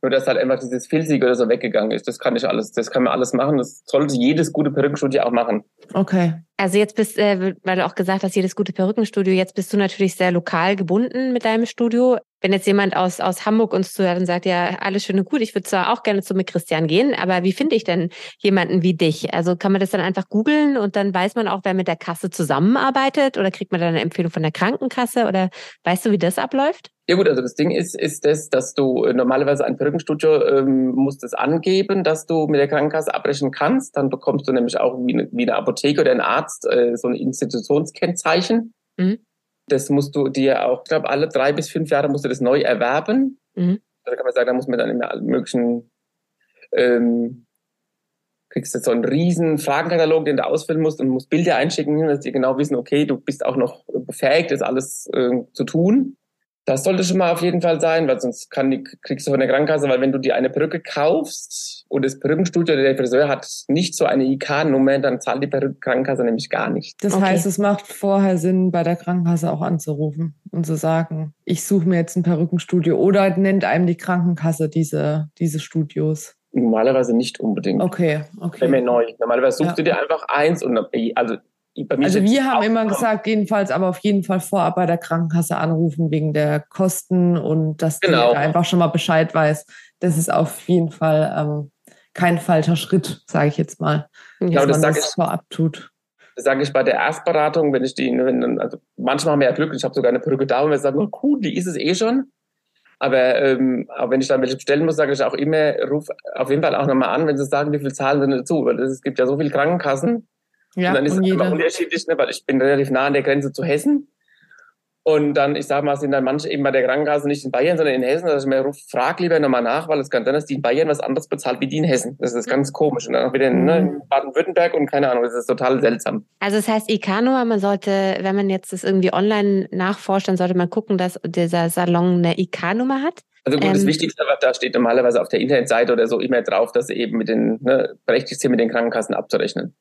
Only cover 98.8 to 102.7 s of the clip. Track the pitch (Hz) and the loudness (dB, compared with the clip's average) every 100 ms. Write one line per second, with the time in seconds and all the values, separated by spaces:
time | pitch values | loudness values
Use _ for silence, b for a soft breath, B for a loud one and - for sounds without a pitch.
98.8 | _ - 123 139 160 147 131 127 156 139 | _ -6 -2 0 2 2 2 2 -2 -2
99.8 | 131 143 123 120 - 135 135 123 147 143 | -4 0 0 0 0 -2 0 0 2 2
100.8 | 143 135 208 - 277 285 196 - 180 160 | 0 0 -2 -2 0 0 0 -4 -6 -4
101.8 | 151 180 226 254 269 _ _ _ _ | -2 0 0 0 -2 _ _ _ _